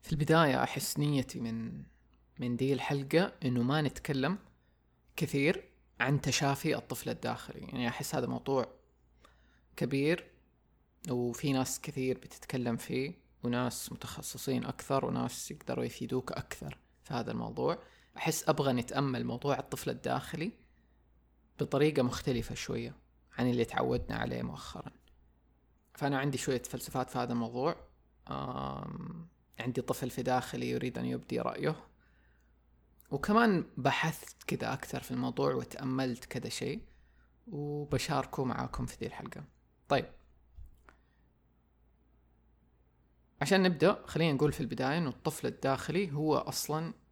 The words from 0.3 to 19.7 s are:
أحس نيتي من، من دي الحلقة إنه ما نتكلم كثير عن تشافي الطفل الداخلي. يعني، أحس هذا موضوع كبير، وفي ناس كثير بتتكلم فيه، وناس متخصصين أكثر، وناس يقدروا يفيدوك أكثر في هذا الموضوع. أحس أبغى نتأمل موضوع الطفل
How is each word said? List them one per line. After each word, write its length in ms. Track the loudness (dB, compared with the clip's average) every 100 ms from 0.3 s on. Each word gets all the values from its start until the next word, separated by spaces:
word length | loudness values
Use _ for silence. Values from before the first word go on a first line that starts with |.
| 8 8 6
أحس 360 | 2 -2 -4 0
نيتي 400 | 2 2 0 -4
من، 440 | -4 -4 -6 -8 -12 _ _ _ _ -6
من 160 | -2 2
دي 180 | 2
الحلقة 600 | 2 0 -2 4 4 4 0 0
إنه 180 | 2
ما 180 | 4 4
نتكلم 560 | 2 -2 -2 0 2 0 -6 _ _ _ _ _ _ -4
كثير 560 | 0 4 4 2 -2 _ _ _
عن 220 | 2 4
تشافي 540 | 4 2 2 2 2 0
الطفل 340 | -2 -6 -4
الداخلي. 500 | -4 -2 -4 -6 -12
يعني، 280 | -8 -2 -2
أحس 280 | -2 -2 -2
هذا 120 | -2
موضوع 400 | -2 0 0 0 -6 _ _ _ _ -20 _ _ _ _ -4
كبير، 560 | 0 2 4 2 -2 _ _ _ _ _ _ _ -2
وفي 440 | 0 0 0 2
ناس 280 | 2 0 -2
كثير 360 | -6 -2 0 0
بتتكلم 600 | -4 -18 -6 -2 0 -2
فيه، 360 | -2 -2 -2 -6 _ _
وناس 480 | -2 0 0 -2 -10
متخصصين 760 | -10 -10 -8 -10 -6 -2 -2 -2
أكثر، 400 | -8 0 0 0
وناس 460 | -2 -2 -4 -10
يقدروا 340 | -10 -6 -2 -2
يفيدوك 460 | -4 -4 -4 -4
أكثر 460 | -8 -8 -10 -10 -12 _ _
في 100 | -6
هذا 180 | -4 -4
الموضوع. 480 | -4 -4 0 0 0 -6 -20 -20 -4
أحس 320 | -2 0 2
أبغى 240 | 4 4
نتأمل 520 | 2 0 0 0 0 -2
موضوع 340 | -2 0 0
الطفل 300 | -2